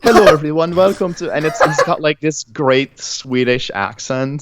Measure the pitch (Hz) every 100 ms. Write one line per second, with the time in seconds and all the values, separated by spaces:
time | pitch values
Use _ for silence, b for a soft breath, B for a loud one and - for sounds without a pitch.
0 | - 233 403 160 151 156 165 175 190 196
1 | 185 170 170 139 156 - - 156 523 170
2 | 151 151 151 151 - 113 143 131 135 _
3 | - - 135 127 123 123 - 101 98 110
4 | - 131 135 147